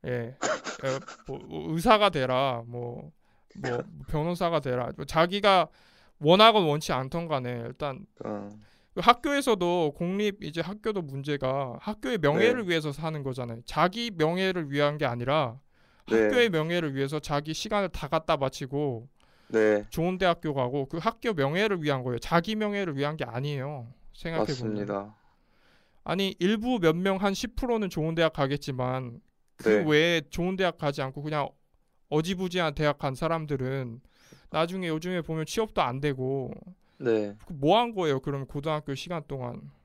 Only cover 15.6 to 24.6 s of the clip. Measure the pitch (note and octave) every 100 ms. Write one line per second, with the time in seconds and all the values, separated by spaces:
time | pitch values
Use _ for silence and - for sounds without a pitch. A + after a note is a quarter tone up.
15.6 | _ _ _ _ - A2+ G#2+ B3 A#3 E3
16.6 | D#3 F3 D#3+ C3+ C#3 D3+ - D3 D3 D3+
17.6 | A3 G#3 F#3+ - D3 D#3+ D#3+ D3+ C3+ -
18.6 | C3 C#3 D3 A#2 B2 _ _ _ _ A2+
19.6 | G#2+ G#2 G#2 - E3+ F#3 F#3 E3+ D#3 C#3
20.6 | B2 C#3+ C3+ E3 G3+ A3+ A#3+ F3 C3+ E3
21.6 | G#3+ F#3+ D3 C#3 B2+ A#2+ - E3+ E3+ G#3+
22.6 | G#3+ G3+ F#3 C#3 C#3+ D3+ B2+ A2+ C#3+ C#3+
23.6 | C3+ D3 A#2 - - - E3+ E3 - C3